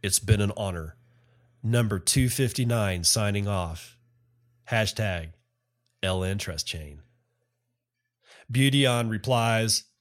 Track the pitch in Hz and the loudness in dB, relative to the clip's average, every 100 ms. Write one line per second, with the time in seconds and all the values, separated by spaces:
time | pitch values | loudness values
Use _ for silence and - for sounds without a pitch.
0 | 98 - 101 104 101 - 101 87 80 - | 0 -2 2 2 2 -2 -6 -6 -10 -16
1 | _ _ _ _ _ _ 113 120 113 101 | _ _ _ _ _ _ 0 2 2 0
2 | - 135 127 120 127 - 123 120 101 90 | 0 2 2 2 -2 0 0 0 0 0
3 | 85 - 104 101 101 98 87 82 - _ | 0 2 2 0 0 -2 -4 -8 -14 _
4 | _ _ _ _ _ _ - 113 107 - | _ _ _ _ _ _ -4 0 0 -2
5 | 110 87 82 - _ _ _ _ _ _ | -4 -4 -8 -16 _ _ _ _ _ _
6 | 92 92 92 101 - 80 - 85 73 73 | -4 -2 -2 -4 -6 -8 -8 -10 -12 -18
7 | - _ _ _ _ _ _ _ _ _ | -20 _ _ _ _ _ _ _ _ _
8 | _ _ _ - - 127 135 139 135 120 | _ _ _ -20 -4 2 4 4 4 2
9 | 117 110 127 120 113 113 110 - - _ | 0 -2 0 2 4 2 2 -2 -4 _